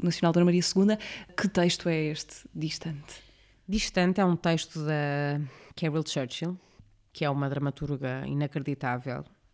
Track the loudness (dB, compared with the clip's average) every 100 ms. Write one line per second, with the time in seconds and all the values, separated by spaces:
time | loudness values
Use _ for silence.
0 | -2 2 4 6 6 6 4 4 4 2
1 | -2 -14 -12 -4 -2 2 2 2 0 0
2 | 0 -4 -10 -14 -12 -6 -6 -6 -8 -10
3 | -12 -18 -20 _ _ _ -4 -4 0 2
4 | 2 4 4 4 2 0 -2 -6 -2 0
5 | 0 0 0 -2 -4 -10 -20 -6 -2 -2
6 | -2 -2 -4 -4 -6 -6 _ -20 -20 _
7 | _ -4 -2 0 0 -2 -2 -4 -4 -4
8 | -4 -4 -4 -2 -2 -4 -4 -4 -2 -4
9 | -4 -8 -10 _ _